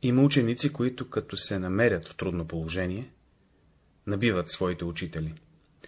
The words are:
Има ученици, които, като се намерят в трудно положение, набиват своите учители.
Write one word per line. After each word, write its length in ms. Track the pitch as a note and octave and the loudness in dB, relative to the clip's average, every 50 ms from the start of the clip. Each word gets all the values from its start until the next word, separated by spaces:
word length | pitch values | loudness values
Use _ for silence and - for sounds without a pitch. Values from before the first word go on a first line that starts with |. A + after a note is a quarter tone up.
| - | 2
Има 200 | B2+ B2 B2+ C#3 | 4 6 6 6
ученици, 500 | C#3+ C#3+ C#3+ A#2+ A2+ A#2+ A#2+ - C#3 - | 8 6 6 4 4 0 0 0 -2 0
които, 380 | - A#2+ B2+ B2+ - A#2 - | 0 -2 -2 -2 -4 -10 -6
като 260 | - A2 G#2 - - | -4 -6 -6 -4 -8
се 220 | G2 - - G#2 F#2+ | -6 -4 -4 -2 -2
намерят 500 | F#2 F#2 F#2 G2 - F2 G2 E2+ D#2 - | -2 0 2 4 4 4 4 2 -2 -8
в 80 | - | -10
трудно 300 | - F#2 F#2+ E2+ F2+ E2 | -4 -4 -2 -2 -2 -4
положение, 640 | D#2+ - E2 D#2+ D#2+ D#2+ F#2 F#2 F2+ F#2 G2+ B2+ - - _ _ _ _ _ _ _ _ _ _ _ _ _ _ _ _ _ _ | -4 -4 -6 -4 -4 -2 -2 -2 -2 -2 -6 -8 -12 -16 _ _ _ _ _ _ _ _ _ _ _ _ _ _ _ _ _ _
набиват 440 | - G2+ G2 G#2+ A#2+ G#2 F2+ F2 - | -4 -2 0 2 2 2 2 0 -2
своите 340 | - - F#2+ F2+ F2+ E2 F2 | -2 -2 0 -2 -2 -2 -4
учители. 560 | E2+ E2+ D#2+ F#2 E2 - D#2+ D#2+ D#2 D#2+ D#2 _ _ _ _ _ _ _ _ _ | -6 -6 -6 -8 -6 -6 -6 -6 -6 -6 -10 _ _ _ _ _ _ _ _ _